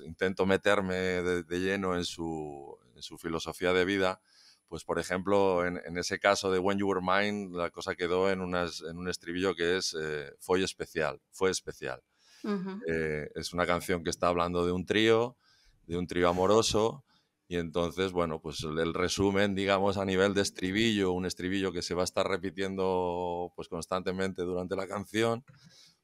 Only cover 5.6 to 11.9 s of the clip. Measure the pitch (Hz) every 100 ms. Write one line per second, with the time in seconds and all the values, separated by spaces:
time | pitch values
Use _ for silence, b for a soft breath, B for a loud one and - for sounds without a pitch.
5.6 | 90 90 80 87 - 95 101 101 95 92
6.6 | 95 101 98 92 92 98 104 104 95 87
7.6 | 85 85 90 90 85 92 98 95 90 90
8.6 | 85 82 82 87 90 - 85 90 95 82
9.6 | 85 92 - 82 78 76 69 - - 92
10.6 | 92 - 80 85 71 - _ - 95 90
11.6 | 78 - 67